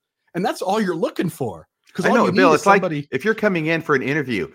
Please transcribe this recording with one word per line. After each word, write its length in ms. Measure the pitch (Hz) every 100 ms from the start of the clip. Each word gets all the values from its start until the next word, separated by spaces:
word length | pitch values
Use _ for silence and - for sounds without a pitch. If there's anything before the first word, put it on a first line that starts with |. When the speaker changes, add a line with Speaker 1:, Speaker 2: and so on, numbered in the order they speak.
| _ _ _
Speaker 1:
And 100 | 175
that's 180 | 226 -
all 180 | 185 220
you're 160 | 190 165
looking 320 | 277 - 180
for. 400 | - 120 82 - _ _
'Cause 100 | -
Speaker 2:
I 60 | 175
Speaker 1:
all 40 | 240
Speaker 2:
know, 100 | 202
Speaker 1:
you 60 |
need 40 | 180
Speaker 2:
Bill, 160 | 180
Speaker 1:
is 80 | 147
Speaker 2:
it's 60 | 196
like, 160 | 196
Speaker 1:
somebody 260 | 180 147 143
Speaker 2:
if 140 | 131
you're 100 | 214
coming 320 | 220 214 175 156
in 140 | 165
for 140 | 156
an 80 | 139
interview, 500 | 120 156 127 104 73